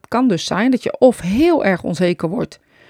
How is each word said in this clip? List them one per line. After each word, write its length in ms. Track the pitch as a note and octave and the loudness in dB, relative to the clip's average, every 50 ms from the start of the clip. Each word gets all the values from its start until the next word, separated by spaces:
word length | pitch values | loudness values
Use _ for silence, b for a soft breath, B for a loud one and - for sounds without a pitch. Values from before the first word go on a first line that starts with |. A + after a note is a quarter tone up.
| - _ | -8 _
kan 200 | - A3+ C4 B3+ | -2 0 2 2
dus 160 | G3 D#3+ - | 0 0 -2
zijn 260 | - E3 F3 G#3+ C4 | -4 -2 0 0 2
dat 120 | B3+ A#3+ - | 0 0 -2
je 160 | - - - | -4 -2 2
of 220 | - B3+ A3+ - | 4 4 4 2
heel 440 | - F3 G3 A#3 D#4 F4 E4+ - - | -4 -4 0 2 2 2 2 2 2
erg 180 | G3 F#3+ E3+ - | 0 -2 -2 -2
onzeker 460 | - F3+ D#3 F3+ F3 F3+ - - D#3+ | -6 -2 0 0 0 0 -2 -4 -6
wordt. 320 | F3 B3 - - - - b b b b b b | -4 -4 -6 -8 -10 -18 b b b b b b